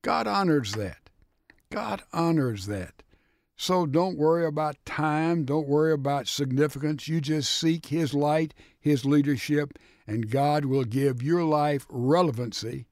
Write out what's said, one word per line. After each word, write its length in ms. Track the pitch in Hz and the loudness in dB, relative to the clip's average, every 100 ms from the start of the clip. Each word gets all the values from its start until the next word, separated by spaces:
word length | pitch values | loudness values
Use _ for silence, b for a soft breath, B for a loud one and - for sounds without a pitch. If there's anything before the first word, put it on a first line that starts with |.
God 240 | - 240 220 | -2 -2 0
honors 460 | 202 190 147 110 | 0 2 2 0
that. 360 | 104 98 - _ _ _ _ _ _ _ | -6 -8 -10 _ _ _ _ _ _ _
God 320 | 208 208 196 - | -8 -6 -8 -6
honors 540 | 175 165 165 127 104 95 | -2 0 2 0 -4 -6
that. 380 | 101 90 _ _ _ _ _ _ _ | -8 -8 _ _ _ _ _ _ _
So 300 | - 185 165 | -2 0 2
don't 320 | 143 190 165 | 0 0 0
worry 260 | 151 165 | 2 2
about 400 | 165 151 151 143 | 0 -2 -4 -6
time. 600 | - - 151 151 160 170 | -10 -4 -2 0 0 0
Don't 240 | 139 147 143 | 0 -2 2
worry 240 | 147 156 | 2 4
about 340 | 151 135 143 120 | 2 0 -2 -4
significance. 800 | - 139 131 147 143 151 151 - | -4 -2 2 0 0 -4 -4 -4
You 140 | 160 | -4
just 300 | 143 156 135 | 0 -2 0
seek 360 | - 160 165 - | 0 0 0 -2
His 260 | 156 156 | -2 0
light, 420 | 143 147 156 160 b b b | 0 2 2 0 b b b
His 260 | 151 143 | 2 2
leadership, 760 | 135 147 143 135 - 147 143 - B B | 4 4 4 0 0 -2 -2 -10 B B
and 260 | - 110 110 | -6 -4 -2
God 340 | 135 143 151 | 0 2 2
will 200 | 143 135 | 2 0
give 380 | 123 127 139 127 | 0 2 0 0
your 220 | 135 175 | 0 2
life 420 | 165 151 147 139 - | 2 2 2 0 -4
relevancy 1000 | 120 123 165 175 117 120 98 113 131 120 | -2 2 4 4 0 -6 -6 -8 -10 -12